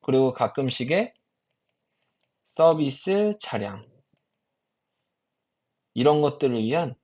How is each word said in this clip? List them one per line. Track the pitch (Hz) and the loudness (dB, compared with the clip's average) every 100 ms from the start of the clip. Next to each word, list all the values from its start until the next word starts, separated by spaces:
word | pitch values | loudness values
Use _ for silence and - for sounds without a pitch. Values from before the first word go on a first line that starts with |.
그리고 | - 131 131 | 2 2 2
가끔씩의 | 127 113 - 135 - 127 175 240 _ _ _ _ _ _ _ _ _ _ _ _ _ | 0 -2 -2 -4 -4 -2 -2 -2 _ _ _ _ _ _ _ _ _ _ _ _ _
서비스 | _ - 165 160 143 135 - 196 208 208 | _ 2 4 4 -2 -4 -4 0 0 -4
차량, | - 110 101 98 - _ _ _ _ _ _ _ _ _ _ _ _ _ _ _ _ _ _ _ _ | -8 -6 -8 -12 -20 _ _ _ _ _ _ _ _ _ _ _ _ _ _ _ _ _ _ _ _
이런 | - 135 151 | 2 4 4
것들을 | 147 139 139 120 | 2 0 -2 0
위한 | 110 151 160 127 | -2 -2 -4 -10